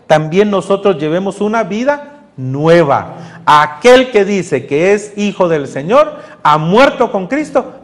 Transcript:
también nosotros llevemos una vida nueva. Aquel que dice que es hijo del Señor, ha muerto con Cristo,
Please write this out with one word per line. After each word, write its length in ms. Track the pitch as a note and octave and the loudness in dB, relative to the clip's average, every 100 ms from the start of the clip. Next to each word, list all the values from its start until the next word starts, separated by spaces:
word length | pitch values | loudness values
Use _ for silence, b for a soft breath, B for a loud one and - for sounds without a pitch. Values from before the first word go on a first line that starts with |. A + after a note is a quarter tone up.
| - | 0
también 440 | D#3 D#3 F3+ G#3 | 0 0 0 0
nosotros 480 | G3 F3 G3 G3 D#3+ | 0 -2 -2 0 -2
llevemos 420 | D3+ E3+ G3 F#3 | -2 -4 -4 -4
una 220 | G#3 A3+ | -4 -2
vida 640 | F#3+ G#3 C4 C#4+ C#4+ - _ - | -4 -4 -2 -4 -6 -20 _ -12
nueva. 800 | C3 C3+ D#3 E3+ D3 A#2+ F2+ - B B - | -8 -2 4 4 4 0 -4 -14 B B 2
Aquel 640 | D3 D3+ - A#3+ B3+ B3+ | 2 2 0 4 4 4
que 160 | A3 G3 | 0 0
dice 400 | G3+ E3+ C3 B2+ | -2 -2 -6 -2
que 260 | C#3 F3+ | -2 0
es 240 | G#3 G#3 G#3 | 0 -4 -6
hijo 320 | G#3 - F3+ | -4 -2 0
del 200 | D#3 C3 | -2 -4
Señor, 500 | C3+ D3+ C4 D4+ - B B | -8 0 2 2 -2 B B
ha 160 | D3+ D3+ | 0 0
muerto 520 | D#3+ G#3 C#4 - A#3 | 2 4 2 2 -2
con 180 | G3+ F3+ | -2 -4
Cristo, 440 | C#4 D4 - - - | -6 -2 -4 -4 -14